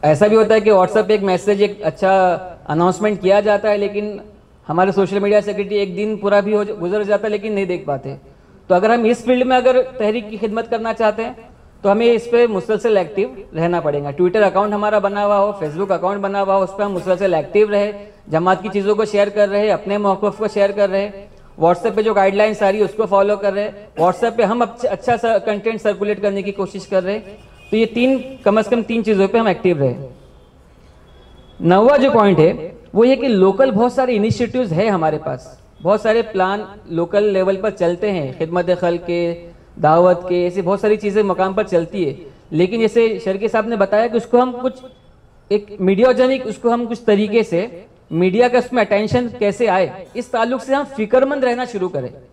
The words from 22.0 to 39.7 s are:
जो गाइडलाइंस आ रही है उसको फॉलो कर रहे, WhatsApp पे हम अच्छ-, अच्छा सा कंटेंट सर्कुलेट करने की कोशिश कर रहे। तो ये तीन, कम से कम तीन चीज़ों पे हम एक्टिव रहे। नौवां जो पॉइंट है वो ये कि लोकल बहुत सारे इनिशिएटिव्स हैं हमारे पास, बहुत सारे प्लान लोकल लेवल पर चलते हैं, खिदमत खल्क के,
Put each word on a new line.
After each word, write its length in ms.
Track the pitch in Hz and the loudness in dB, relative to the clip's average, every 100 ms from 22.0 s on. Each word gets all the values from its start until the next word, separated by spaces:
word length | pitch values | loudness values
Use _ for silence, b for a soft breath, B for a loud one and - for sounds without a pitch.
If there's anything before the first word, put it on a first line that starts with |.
जो 120 | 220 | 0
गाइडलाइंस 480 | 202 196 196 214 208 | 2 2 2 0 2
आ 60 | 196 | 0
रही 100 | 202 | 0
है 60 | |
उसको 220 | 196 - 214 | -2 -2 0
फॉलो 300 | 196 202 208 | 2 2 0
कर 160 | 202 | -2
रहे, 160 | 190 214 208 - - | -4 -6 -10 -18 0
WhatsApp 360 | 170 185 233 226 | 0 2 -2 0
पे 60 | |
हम 200 | 202 233 | 0 0
अच्छ-, 240 | 233 - 247 | -2 -2 -6
अच्छा 300 | 202 - 233 | -4 -2 -2
सा 200 | 233 214 | 0 0
कंटेंट 400 | 202 202 220 226 | -2 -4 -4 -4
सर्कुलेट 400 | 214 185 202 202 | -4 -2 -4 -2
करने 220 | 202 196 | -2 -4
की 100 | 190 | -6
कोशिश 340 | 196 185 196 - | -6 -8 -8 -4
कर 160 | 190 | -2
रहे। 160 | 180 214 | -2 -8
तो 580 | 202 208 - - - 214 | -10 -20 -20 -20 -4 0
ये 100 | 226 | 0
तीन, 300 | 240 254 262 - 269 | 2 2 0 -4 -4
कम 160 | 214 214 | 0 0
से 80 | 208 | 0
कम 120 | 240 | -2
तीन 200 | 214 233 | -2 -4
चीज़ों 260 | 208 202 196 | 0 2 2
पे 100 | 226 | 2
हम 100 | 226 | 0
एक्टिव 300 | 175 185 165 | 0 0 0
रहे। 160 | 135 123 135 - - - _ _ _ _ - - - - - - - - | 0 -2 -12 -18 -20 -20 _ _ _ _ -20 -20 -20 -20 -20 -20 -20 -4
नौवां 360 | 165 185 233 285 | 2 6 6 6
जो 100 | 262 | 4
पॉइंट 280 | 233 208 165 | 4 4 6
है 340 | 160 120 160 - - | 4 2 -10 -16 -4
वो 100 | 180 | 2
ये 120 | 240 262 | 4 4
कि 120 | 262 | 2
लोकल 420 | 208 190 190 269 | 2 2 4 2
बहुत 240 | 202 240 | 2 0
सारे 200 | 240 254 | 0 0
इनिशिएटिव्स 580 | 226 214 - 240 254 233 | 0 -2 -2 -4 -2 -2
हैं 180 | 165 220 | 0 0
हमारे 280 | 190 156 151 | 0 0 -2
पास, 400 | 156 131 - - _ _ | -6 -10 -14 -20 _ _
बहुत 200 | 160 208 | -2 0
सारे 200 | 220 226 | 2 0
प्लान 420 | 226 190 185 202 190 208 - | -2 -2 -2 -2 -8 -16 -8
लोकल 320 | 165 170 202 208 | -4 -2 0 2
लेवल 240 | 190 185 190 | 2 0 0
पर 140 | 214 | -4
चलते 380 | 196 175 175 208 | -2 -2 -2 -4
हैं, 260 | 185 135 131 | -4 -6 -6
खिदमत 320 | 160 175 175 175 | -4 -2 -2 0
खल्क 200 | 180 170 | 0 -2
के, 500 | 175 175 170 170 170 - - | -4 -2 -2 -4 -12 -20 -20